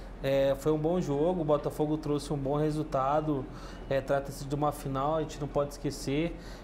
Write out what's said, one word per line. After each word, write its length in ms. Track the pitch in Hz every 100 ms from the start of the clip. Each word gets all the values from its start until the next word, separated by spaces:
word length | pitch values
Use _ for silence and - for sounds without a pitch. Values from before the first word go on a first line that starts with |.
| - -
é, 320 | 135 135 135 131
foi 140 | 156
um 60 | 156
bom 220 | 156 180
jogo, 420 | 143 143 160 185
o 20 |
Botafogo 540 | 151 147 147 - 151 151
trouxe 340 | 151 147 143
um 40 | 147
bom 200 | 135 147
resultado. 880 | 156 151 151 135 131 151 156 143 - - - - -
É, 100 | 135
trata-se 440 | 131 139 143 - 139
de 80 |
uma 180 | 143 -
final, 440 | - 143 135 139 160
a 60 |
gente 160 | 151 -
não 80 | 147
pode 240 | 143 143
esquecer. 600 | - 147 - - 139 165 165 - -